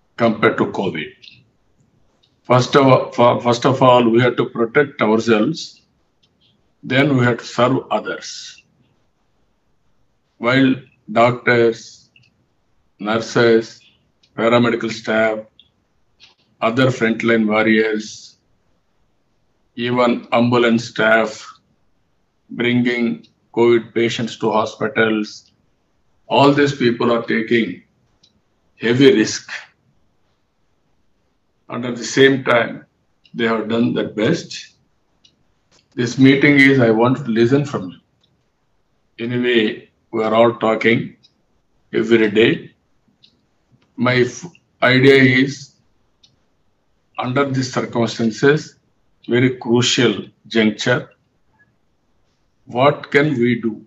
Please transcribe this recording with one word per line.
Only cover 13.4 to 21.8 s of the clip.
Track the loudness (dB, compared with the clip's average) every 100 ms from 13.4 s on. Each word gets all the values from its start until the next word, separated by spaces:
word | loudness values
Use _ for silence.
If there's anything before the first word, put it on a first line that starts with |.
| 4 2 0 -14 _ _ _ _ _ -4
paramedical | 0 2 0 -2 -6
staff, | -8 -4 -2 -2 -4 -12 _ _ _ _ _ _ _ -20 _ _ -6
other | -4 0 -2
frontline | 0 -2 -2 0 0 0
warriors, | 0 2 2 0 -4 -8 -18 -20 _ _ _ _ _ _ _ _ _ _ _ _ _ _ -8
even | -4 0 0 -2 -2
ambulance | 0 2 2 2 0 -2
staff, | -2 2 2 0 -6 -20 -20 _ _